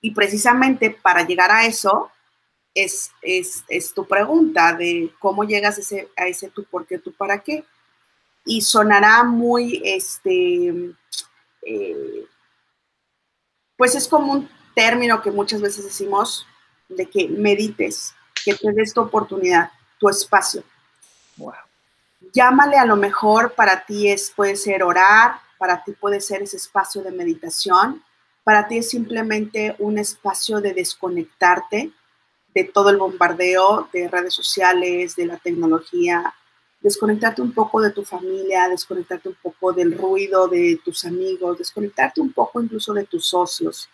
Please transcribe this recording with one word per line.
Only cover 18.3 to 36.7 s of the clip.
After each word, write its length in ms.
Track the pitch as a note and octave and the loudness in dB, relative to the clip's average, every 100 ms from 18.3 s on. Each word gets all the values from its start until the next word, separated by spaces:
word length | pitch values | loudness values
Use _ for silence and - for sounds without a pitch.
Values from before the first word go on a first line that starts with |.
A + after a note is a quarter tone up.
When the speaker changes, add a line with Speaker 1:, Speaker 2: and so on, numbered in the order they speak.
| - - | -6 -4
Speaker 1:
que 100 | G3+ | -2
te 160 | G#3+ | -2
des 220 | G#3 G#3+ | 0 0
tu 80 | - | 0
oportunidad, 680 | G#3 G#3+ G#3 G3 F#3 F3 E3+ _ _ _ | 0 -2 -2 -4 2 2 2 _ _ _
tu 80 | G3+ | 0
espacio. 560 | G3 - G3+ - - - _ _ _ _ _ _ _ | 2 2 0 0 -6 -10 _ _ _ _ _ _ _
Speaker 2:
Wow. 180 | - - - _ _ _ _ _ - | -18 -18 -20 _ _ _ _ _ -4
Speaker 1:
Llámale, 440 | B3+ B3 C4 C#4+ C#4 | 4 6 6 6 6
a 80 | A#3+ | 6
lo 100 | G#3 | 4
mejor 580 | G3+ - G#3+ A3 A#3 | 2 2 4 4 2
para 320 | - G#3+ F#3 - | 2 2 2 -2
ti 220 | G#3 G#3 | 0 0
es, 220 | G3 G3+ - | 0 -4 -2
puede 200 | G3+ G3+ | -2 0
ser 280 | G#3 F#3+ | -2 0
orar, 560 | F3+ F3 F#3+ G#3+ A#3 - _ _ | 2 4 6 8 6 2 _ _
para 260 | F#3 F3+ | -2 -2
ti 80 | - | -4
puede 280 | G3+ G3+ G3+ | -6 -4 -2
ser 220 | G3+ G3 | -4 -6
ese 140 | G3+ F#3+ | -8 -10
espacio 440 | - G3+ F#3+ - | -4 -4 -4 -6
de 80 | F#4+ | -10
meditación, 920 | F#3 F3 E3 - - - A#3+ C4+ D4+ _ _ _ _ | -6 -4 -4 -6 -6 2 2 2 -2 _ _ _ _
para 240 | - G#3+ G#3+ | 4 4 4
ti 100 | A#3 | -4
es 120 | A#3 | -4
simplemente 880 | B3 A3 A3+ A3 G#3+ G#3+ G#3+ G#3+ - | -6 -6 -6 -4 -4 -4 -4 -6 -4
un 180 | G#3 G#3 | -4 -2
espacio 640 | G#3 - G3+ - - G#3+ | -4 -6 -6 -4 -4 -2
de 120 | G3+ | -2
desconectarte 1200 | F#3 F3+ - F#3 F3 D#3+ _ F3+ F3+ - G#3 D4+ _ _ _ _ _ _ | -4 -6 -6 -6 -6 -8 _ 2 2 0 -6 -6 _ _ _ _ _ _
de 100 | G3 | -4
todo 260 | F#3 - G3+ | 0 2 4
el 80 | G3+ | 4
bombardeo 920 | F#3+ F#3 F3 E3+ F3+ F#3 F#3+ G#3+ - | 2 0 -2 0 0 4 4 2 -2
de 160 | F3+ F3 | -6 -4
redes 260 | F3+ F3+ | -4 -4
sociales, 800 | - - - F#3 F#3 F3+ F3+ F3+ - | -6 -4 2 2 2 0 -2 -4 -4
de 100 | E3+ | -6
la 120 | E3+ | -6
tecnología, 960 | - E3+ E3 D#3+ D#3+ F3 F3 F3 E3+ - _ _ _ | -6 -2 0 0 -2 -2 0 0 -4 -8 _ _ _